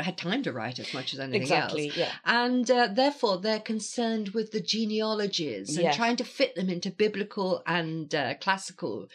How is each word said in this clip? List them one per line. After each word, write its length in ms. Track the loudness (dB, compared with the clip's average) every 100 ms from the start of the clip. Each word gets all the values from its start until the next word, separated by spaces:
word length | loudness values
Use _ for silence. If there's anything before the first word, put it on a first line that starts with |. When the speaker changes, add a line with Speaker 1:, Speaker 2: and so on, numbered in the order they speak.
Speaker 1:
had 160 | -4 -4
time 240 | -2 -2
to 100 | -2
write 260 | -4 -6 -6
as 120 | -8
much 200 | -8 -6
as 60 | -6
anything 220 | -2 -2
Speaker 2:
Exactly, 460 | 2 2 2 -2 -4
Speaker 1:
else. 80 | -2
Speaker 2:
yeah. 140 | -4 -2 2
Speaker 1:
And, 460 | 2 4 2 4
uh, 160 | 4 4
therefore, 500 | 4 2 2 0 2
they're 200 | 0 -2
concerned 680 | -2 -4 -4 -2 0 0 -2
with 220 | -2 -2
the 80 | -2
genealogies 1120 | -2 0 0 2 2 0 0 0 -2 -4 -2 2
and 80 |
Speaker 2:
Yes. 120 | 2 4
Speaker 1:
trying 180 | 2 2
to 60 |
fit 320 | -2 0 0 2
them 140 | -2
into 200 | -2 -2
biblical 720 | 2 2 2 -4 -2 0 0 0
and, 480 | 0 0 -4 -2 0
uh, 200 | 0 0
classical 720 | 0 0 -2 -8 -6 -6 -10